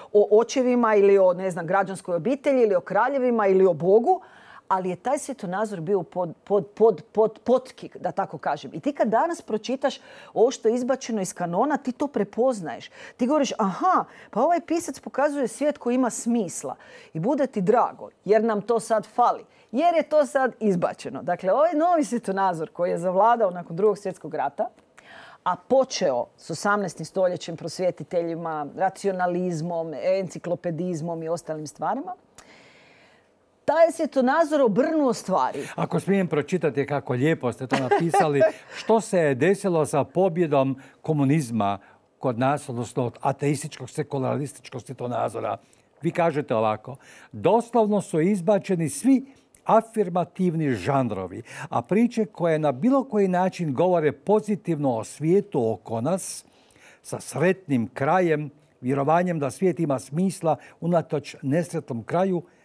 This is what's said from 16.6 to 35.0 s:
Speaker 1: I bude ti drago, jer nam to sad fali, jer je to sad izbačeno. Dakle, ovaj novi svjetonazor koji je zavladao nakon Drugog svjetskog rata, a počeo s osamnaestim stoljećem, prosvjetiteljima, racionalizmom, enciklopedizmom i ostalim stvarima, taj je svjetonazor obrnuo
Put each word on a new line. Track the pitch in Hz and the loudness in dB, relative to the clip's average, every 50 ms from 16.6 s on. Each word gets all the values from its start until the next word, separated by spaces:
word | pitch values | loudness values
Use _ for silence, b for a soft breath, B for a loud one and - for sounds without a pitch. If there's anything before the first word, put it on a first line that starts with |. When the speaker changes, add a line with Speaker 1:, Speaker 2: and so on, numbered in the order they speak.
| - 131 - B B B B B B B - | -10 -10 -12 B B B B B B B -8
Speaker 1:
I | 160 | -4
bude | 160 240 311 269 277 | -2 0 0 0 -2
ti | 247 - 214 | -2 -2 0
drago, | 185 175 226 233 185 120 - - 107 101 - _ - | 2 2 4 4 2 2 -2 -8 -16 -18 -18 _ 0
jer | 180 208 220 220 | 2 4 4 4
nam | 233 214 202 202 | 2 0 -2 -2
to | - 233 220 | 0 -2 -2
sad | - - 226 220 - | 0 0 -2 -2 -2
fali, | - - - 240 208 165 110 - b b b b b - | -2 0 2 2 2 2 0 -6 b b b b b -2
jer | 247 320 349 339 | 0 2 2 2
je | 320 - | 2 0
to | - 311 302 285 | 2 2 2 2
sad | 247 - 269 262 240 - - | 2 0 0 0 -2 -2 -2
izbačeno. | 220 208 190 175 - 98 95 - - 131 120 135 - | 0 0 2 2 0 -2 -4 -6 -12 -12 -10 -8 -6
Dakle, | 170 175 170 180 185 196 | -4 -4 -2 0 0 2
ovaj | 262 302 349 339 | 4 2 2 2
novi | 302 320 359 349 320 277 | 2 2 2 2 2 0
svjetonazor | 185 240 226 - - 190 196 196 190 180 156 156 - - | 0 -4 -4 -4 -4 -2 0 0 0 0 -2 -6 -8 -6
koji | - 175 185 | -4 -2 -2
je | 180 170 | -2 -2
zavladao | 170 185 180 190 208 226 240 233 220 185 | -2 0 2 4 4 4 4 4 2 0
nakon | 175 175 170 - 170 | -2 -4 -10 -10 -2
Drugog | 165 208 214 202 - | 0 2 2 2 0
svjetskog | - 190 180 - - 151 147 | -4 -8 -10 -10 -10 -8 -6
rata, | 147 131 143 - - 220 359 - _ _ _ B B B B B B B B B B - | -4 -4 -4 -4 -4 -6 -6 -8 _ _ _ B B B B B B B B B B -4
a | 180 180 | -4 -4
počeo | - - - 247 269 254 - - - 190 151 127 120 113 - _ | -4 -2 2 4 4 4 2 0 -2 0 0 2 0 -2 -4 _
s | _ - - | _ -12 -10
osamnaestim | 165 - - 202 202 208 196 170 - - 165 | -8 -4 0 0 0 0 0 -4 -6 -8 -12
stoljećem, | - - 190 185 180 180 170 - - 165 | -6 -2 0 0 0 0 -2 -8 -10 -10
prosvjetiteljima, | - 160 165 - - 185 180 160 - 160 - - 175 170 165 165 165 170 165 160 151 147 143 - | -10 -10 -10 -6 -2 -2 -2 -2 -4 -8 -6 -4 -2 -2 -2 -4 -6 -6 -6 -6 -6 -8 -8 -4
racionalizmom, | 151 185 190 185 - - 196 185 180 180 180 175 175 180 180 170 151 160 175 170 165 165 165 147 | -2 -2 -2 -2 -2 -4 -4 -2 -2 -2 -2 -2 -2 -2 -2 -2 -4 -4 -4 -4 -6 -6 -6 -8
enciklopedizmom | 127 - 180 190 196 190 156 - 165 - 175 180 - - 175 165 151 180 180 175 151 160 170 170 165 160 | -4 -2 0 0 0 -2 -4 -8 -10 -8 -6 -6 -6 -4 -6 -6 -4 -4 -4 -4 -4 -6 -6 -6 -6 -6
i | 160 | -6
ostalim | 170 170 - - 156 156 156 | -6 -6 -6 -8 -10 -10 -10
stvarima, | 143 - - 156 170 208 269 311 359 359 - _ _ b b b b b b b b b b b b b b b b b b b b b _ _ _ _ _ _ | -12 -10 -6 -4 -4 -4 -4 -6 -10 -14 -16 _ _ b b b b b b b b b b b b b b b b b b b b b _ _ _ _ _ _
taj | - 285 320 330 | 0 4 6 4
je | 339 - | 4 4
svjetonazor | - 320 - - 269 240 254 285 320 339 285 311 294 | 2 -4 -2 0 2 2 4 4 4 2 4 4 4
obrnuo | 269 226 190 208 277 320 311 311 | 4 4 4 2 2 2 2 2